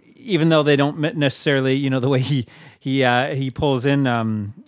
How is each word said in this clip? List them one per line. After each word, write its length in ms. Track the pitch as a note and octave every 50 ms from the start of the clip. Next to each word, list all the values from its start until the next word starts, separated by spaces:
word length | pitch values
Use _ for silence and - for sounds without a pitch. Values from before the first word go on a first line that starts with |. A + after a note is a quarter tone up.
| - _ _
even 320 | - - - G3 D3+ D#3 E3
though 140 | D#3+ D#3 D3
they 100 | D3 D3
don't 220 | C3+ C#3+ C#3+ D3 E3
me-, 140 | D3 E3 -
necessarily, 600 | D#3+ D3 C3+ - - - D#3 C#3+ C3+ C3 C3 C3+
you 160 | C3+ C#3+ C3+
know, 100 | C3 C3
the 80 | A#2+ C3+
way 120 | C#3 C3
he, 260 | B2+ - D3 C3 A2+ - - - - - - _
he, 240 | - C#3 C3 C3+ C3
uh, 300 | B2 B2 B2 C3 D3+ D#3
he 160 | C3+ C3+ C3 -
pulls 320 | - D#3 C#3+ C3+ B2 A#2
in, 200 | C#3+ C#3+ C#3+ C#3 B2+
um, 460 | A#2+ A#2 A2+ A2 A2 G#2+ G2+ G#2 A#2 - -